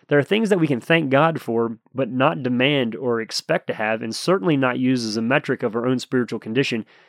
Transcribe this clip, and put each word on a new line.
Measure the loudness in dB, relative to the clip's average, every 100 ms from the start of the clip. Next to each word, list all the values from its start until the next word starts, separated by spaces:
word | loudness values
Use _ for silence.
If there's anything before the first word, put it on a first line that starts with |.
| _
there | 2
are |
things | 2 0 2
that | 2
we | 2
can | 0
thank | 2 2 4
God | 4 4 0
for, | -2 -2 -2 -4 _ -6
but | -4
not | 0 0 0
demand | -2 0 2 2 -2 -4
or | -4 -4
expect | -4 -8 -4 -4 -4
to |
have, | -4 -4 -4
and | -6 -4
certainly | 0 0 2 2
not | 0 0
use | 0 0
as | 0 -2
a |
metric | 0 0 0 -2
of | -2 -2
our | 0
own | -2
spiritual | 0 -2 -2 -6
condition | -4 -2 -2 -4 -6 _